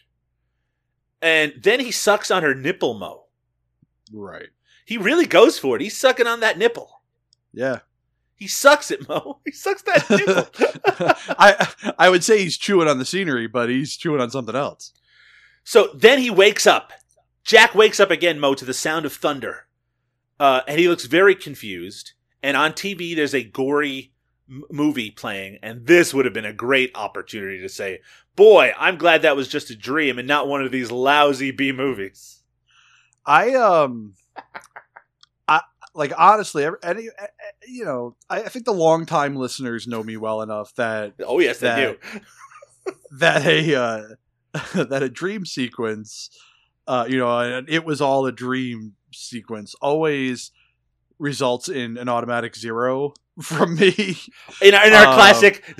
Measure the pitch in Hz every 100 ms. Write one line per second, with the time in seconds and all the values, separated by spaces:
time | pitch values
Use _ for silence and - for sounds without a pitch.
0 | _ _ _ _ _ _ _ _ _ _
1 | _ - 165 160 151 135 180 254 247 -
2 | - 208 - 190 156 131 135 180 156 107
3 | 85 - _ _ _ _ _ _ _ _
4 | _ 107 98 85 - _ _ _ - 226
5 | 190 330 330 170 254 - 135 113 196 -
6 | 262 262 233 233 220 175 226 233 - _
7 | _ _ _ _ _ - 131 120 _ _
8 | _ _ _ - 196 - 277 285 - -
9 | 139 151 - 269 - - 381 392 - 339
10 | - 202 202 180 - - 254 - 403 -
11 | 170 - - 285 196 196 180 - 202 -
12 | 180 185 202 214 180 - - 196 160 131
13 | 131 185 180 123 113 123 117 127 139 -
14 | 170 147 120 139 113 123 127 82 - _
15 | _ _ _ _ _ _ - 233 185 139
16 | 220 269 247 185 202 - 208 - - -
17 | _ _ _ _ - 220 233 190 214 214
18 | 196 160 170 151 139 135 127 127 160 160
19 | 147 - 160 139 107 - _ _ _ _
20 | _ _ _ - 143 127 - 151 175 170
21 | 127 160 196 190 151 131 110 90 90 -
22 | - _ _ _ 139 135 156 156 196 185
23 | 170 165 143 135 113 135 135 147 147 135
24 | - _ _ _ _ 131 151 147 147 131
25 | 107 - 120 98 95 101 107 117 120 170
26 | 165 135 123 110 104 107 120 135 127 -
27 | 101 101 - 110 98 95 95 - 101 90
28 | _ _ _ - 214 190 127 - 165 175
29 | 170 160 156 139 131 147 - 117 123 151
30 | 147 123 127 147 139 139 131 131 117 123
31 | 131 147 147 131 135 123 135 131 139 113
32 | 95 _ - - _ _ _ _ _ _
33 | _ _ - 151 220 262 220 170 139 120
34 | 104 98 _ - - - - - _ -
35 | _ _ _ _ - 156 - _ - 156
36 | 143 156 175 214 190 156 147 185 175 196
37 | 226 - 208 _ - - 226 254 196 127
38 | 120 - - 190 220 254 233 196 160 165
39 | 165 160 143 139 123 - 127 117 110 113
40 | 110 110 110 110 110 107 104 - 117 110
41 | 104 - 95 143 139 117 123 117 135 -
42 | - 208 _ _ - - - _ - -
43 | - 135 160 156 147 156 160 135 120 110
44 | 107 110 _ _ _ 156 - 185 127 135
45 | 131 120 180 214 175 - 123 - 113 107
46 | 107 - - _ _ _ _ _ - 127
47 | 120 131 120 120 120 127 127 160 165 139
48 | 143 135 131 117 123 131 127 117 110 98
49 | _ - - 120 104 110 104 - 143 151
50 | 156 143 131 120 - _ _ _ _ _
51 | _ - 143 131 131 123 - 147 120 117
52 | 123 120 117 120 117 - 117 113 127 131
53 | 143 - _ - 143 156 214 165 185 180
54 | 196 165 - - - - 196 202 214 214
55 | 214 247 196 208 202 202 - 156